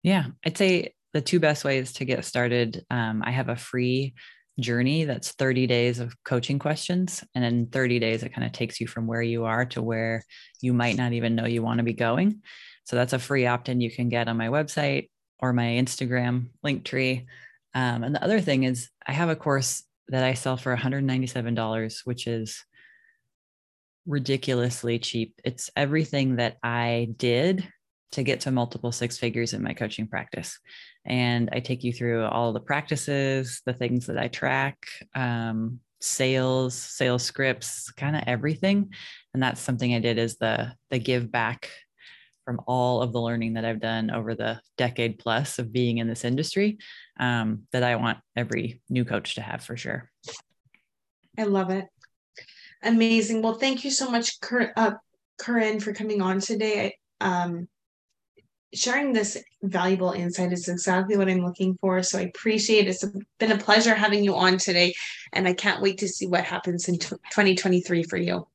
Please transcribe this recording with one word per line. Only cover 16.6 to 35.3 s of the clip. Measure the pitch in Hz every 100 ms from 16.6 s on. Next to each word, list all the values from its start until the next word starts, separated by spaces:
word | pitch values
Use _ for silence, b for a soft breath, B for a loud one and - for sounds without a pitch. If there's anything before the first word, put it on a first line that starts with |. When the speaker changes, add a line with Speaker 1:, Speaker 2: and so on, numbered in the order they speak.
| 147
Speaker 1:
Linktree. | 135 - 131 131 127 123 B B B _
Um, | 131 127 120
and | 117
the | 147
other | - 214
thing | 165 135
is | 131 123 - _ -
I |
have | 135 170
a | 160
course | 151 139 127 - _ _ -
that | 131
I | 127
sell | 123 131 127
for | 131
a | 123
hundred | 131 139
ninety-seven | 135 127 127 127 117
dollars, | 117 113 113 110 -
which | - 123 120
is | 113 110 - - b b b b b b _ _ _ _ _ _ _
ridiculously | 180 147 127 135 135 123 123 123 120 117
cheap. | 117 117 110 _
It's | - 123 - -
everything | 139 156 151 143 135 120
that | 117 -
I | 120 117 120 120 117 117
did | 123 120 170 190 - _ _ _ _
to | -
get | 139 -
to | 135
multiple | 131 120 123 120
six | 117 120 -
figures | 120 117 117
in | 107
my | 104
coaching | - 107 - 110
practice. | - - - - - B B B B
And | - 123 123 120 117
I | 123
take | 123 127
you | 123
through | 120 120 113
all | 110 117 117
the | 110
practices, | - 143 151 147 - 139 135 135 127 -
the | -
things | 123 123 123 123
that | 120
I | 117
track, | - 131 135 139 - - - -
um, | 131 123